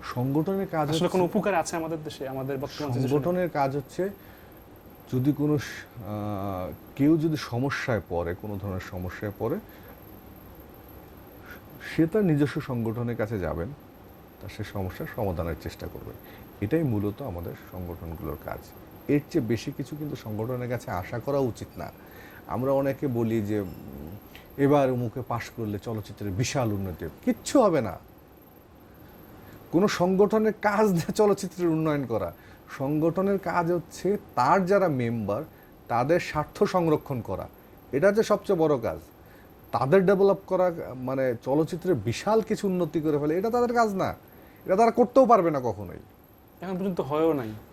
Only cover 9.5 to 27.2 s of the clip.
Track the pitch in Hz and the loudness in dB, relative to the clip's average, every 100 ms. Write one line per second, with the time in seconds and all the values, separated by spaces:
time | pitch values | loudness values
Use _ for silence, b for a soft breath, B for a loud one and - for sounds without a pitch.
9.5 | 175 - B B B - - - - - | -4 -8 B B B -20 -20 -20 -20 -20
10.5 | - - - - - - - - - B | -20 -20 -20 -20 -20 -20 -20 -20 -20 B
11.5 | B - - - - 160 214 196 151 147 | B -18 -16 -10 0 2 4 4 4 2
12.5 | - 131 123 113 110 120 117 107 110 85 | 0 -4 -4 -2 -2 -4 -2 -2 -2 -2
13.5 | 76 87 147 - - - - - - 98 | -2 -6 -8 -18 -20 -20 -20 -20 -18 -16
14.5 | - 107 104 92 - 78 - 104 85 85 | -10 -10 -6 -6 -6 -10 -4 -2 -2 -4
15.5 | 78 82 - 87 - - - B B B | -4 -8 -10 -12 -12 -14 -16 B B B
16.5 | - 104 156 156 104 101 101 139 87 85 | -6 -2 0 2 0 -2 -4 -8 -8 -10
17.5 | - - 92 90 85 82 80 78 73 - | -12 -14 -12 -10 -10 -10 -10 -8 -10 -10
18.5 | - - - - - - 147 147 170 120 | -10 -12 -20 -20 -20 0 0 0 -4 0
19.5 | 113 - 135 120 151 151 135 - 104 113 | -2 -4 -8 -10 -8 -8 -8 -8 -6 -4
20.5 | 127 123 120 - 90 90 120 117 143 135 | -4 -4 -6 -4 -6 -4 -8 -2 0 0
21.5 | 107 101 - 80 - B B B B - | -2 -12 -12 -12 -14 B B B B -8
22.5 | 107 131 139 139 135 147 120 117 113 104 | -4 0 2 2 0 -2 0 0 0 0
23.5 | 104 95 76 - 71 73 98 - B B | -2 -4 -8 -14 -14 -14 -14 -18 B B
24.5 | - 139 147 135 127 120 131 120 120 - | 0 4 6 4 2 -2 -6 -6 -6 -6
25.5 | - 110 104 120 110 104 101 101 95 127 | -8 -4 -4 -4 -6 -8 -8 -6 -2 0
26.5 | 147 120 101 98 80 82 - | 0 0 0 -4 -6 -8 -6